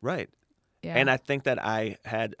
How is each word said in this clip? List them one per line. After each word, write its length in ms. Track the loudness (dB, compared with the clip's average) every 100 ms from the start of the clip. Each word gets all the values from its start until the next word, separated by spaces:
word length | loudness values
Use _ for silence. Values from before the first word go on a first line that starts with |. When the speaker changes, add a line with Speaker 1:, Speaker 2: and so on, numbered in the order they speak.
Speaker 1:
Right. 260 | -4 -4 -6 _ _ _ _ _
Speaker 2:
Yeah. 120 | -2 2
Speaker 1:
And 120 | 4
I 60 | 2
think 280 | 0 -2
that 200 | 0 0
I 320 | 0 0 -2 -6
had 300 | -4 -2 -2 -4